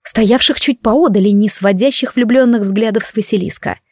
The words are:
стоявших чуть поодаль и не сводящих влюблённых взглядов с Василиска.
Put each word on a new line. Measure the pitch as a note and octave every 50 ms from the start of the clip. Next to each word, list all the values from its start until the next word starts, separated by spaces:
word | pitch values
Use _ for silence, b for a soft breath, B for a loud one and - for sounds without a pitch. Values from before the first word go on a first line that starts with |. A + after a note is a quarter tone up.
| -
стоявших | - - - G#3+ G3 A#3+ C4 - - C#4+ -
чуть | - D4 A#3+ -
поодаль | - A3 A3+ D4+ F4+ C4+ G3 G3+ F#3+
и | G#3
не | G3+ G3+ G#3+ G3
сводящих | - - F#3 G3+ F#3+ F#3 A#3+ C#4 - - C4 - -
влюблённых | B3 B3 A3 B3 C4+ B3+ A#3+ A#3+ G#3+
взглядов | G3+ G3 G3 G#3 A3+ A3 G3+ A3+ -
с | - -
Василиска. | A3 G#3 - A3 F#3+ F3 - - - - - - - _ _